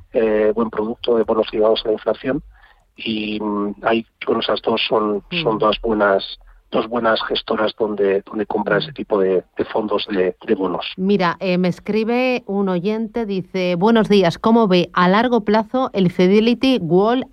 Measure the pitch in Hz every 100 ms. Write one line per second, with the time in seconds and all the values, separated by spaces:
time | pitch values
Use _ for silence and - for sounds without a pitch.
0 | - 127 110 107 107 107 113 - 214 -
1 | - - 107 110 107 113 107 110 - 107
2 | - 110 135 139 - - _ _ _ -
3 | 113 110 107 107 104 104 101 104 117 117
4 | 113 - - 113 - 104 - 110 - 117
5 | 107 104 - 175 156 104 107 101 113 107
6 | 101 98 - - - - _ 131 113 120
7 | 113 110 - 127 - 113 107 - 107 101
8 | 101 98 - 110 104 104 104 104 156 147
9 | - 104 95 92 - - - 113 107 101
10 | - 101 92 - - 104 92 85 - -
11 | 190 202 175 - 190 180 180 170 - 208
12 | 220 240 254 247 - 196 196 180 180 220
13 | 226 240 220 190 175 190 180 175 208 226
14 | 190 202 175 - 226 233 220 185 165 -
15 | 180 202 247 233 208 214 214 254 254 196
16 | 180 - 185 208 226 240 262 247 170 180
17 | 208 254 -